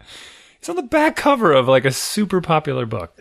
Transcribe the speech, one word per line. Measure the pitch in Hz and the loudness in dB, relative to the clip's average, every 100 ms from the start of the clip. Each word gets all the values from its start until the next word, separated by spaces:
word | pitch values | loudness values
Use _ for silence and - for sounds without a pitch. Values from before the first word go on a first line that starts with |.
| - - - - _ _ | -20 -20 -20 -20 _ _
It's | - | -10
on | 349 | -8
the | |
back | 254 311 311 - | -2 0 2 0
cover | 294 277 190 | 0 2 4
of, | 135 123 | 4 4
like, | 131 131 | 4 2
a | |
super | 123 - 208 202 185 | -2 -4 -4 -2 -2
popular | 170 156 147 131 117 | 0 -2 -2 -4 -4
book. | 107 85 - | -6 -10 -12